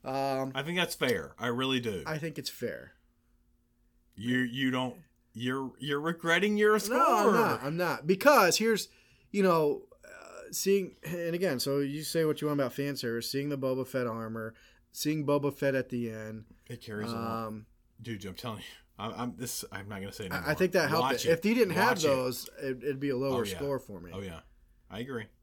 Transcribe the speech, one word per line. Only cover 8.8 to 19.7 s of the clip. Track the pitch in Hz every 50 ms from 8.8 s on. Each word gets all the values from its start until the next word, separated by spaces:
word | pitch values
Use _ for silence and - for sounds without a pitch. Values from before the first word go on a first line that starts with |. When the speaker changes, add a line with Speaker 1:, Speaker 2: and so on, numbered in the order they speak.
| - - _ _ _ _ _ _ _ _
Speaker 1:
you | - 202
know, | 190 185 170 160 156 147 139 - - _ - _ -
uh, | - 92 90 - - - - - -
seeing, | 180 - - 190 196 202 185 - - - -
and | 147 175 175 170 170 165
again, | 170 190 180 139 120
so | - 143 139 143
you | 143 135 143 156
say | 151 - - 170 160
what | 156 147 151
you | 151 151
want | 147 143
about | 135 120 -
fan | - 139 143 143
service, | - - 120 117 117 113 -
seeing | - 135 139 147
the | 143 135
Boba | 135 131 131 131 127
Fett | 131 - 131 123
armor, | 120 110 113 113 110 113 113 110 110 110 - - - _ _ _ _
seeing | _ - - 151 156 156 143
Boba | 139 143 143 139 143 139
Fett | - 151 139 135
at | 131 123 -
the | 123 120 120 113
end. | 110 110 107 107 110 110 107 _ - _ _
Speaker 2:
It | - 120 113
carries | - - 107 104 107 117
a | 117
lot. | 113 113 113 113 113 113 110
Speaker 1:
Um, | 107 107 110 _ _ _ _ _ _ -
Speaker 2:
Dude, | 110 117 113 101 104
I'm | 95 92
telling | - - 120 110 92
you, | - - - - _ _ _ -
I'm, | 101 113 92
I'm | 104 123 123 98
this. | - 123 117 - - - -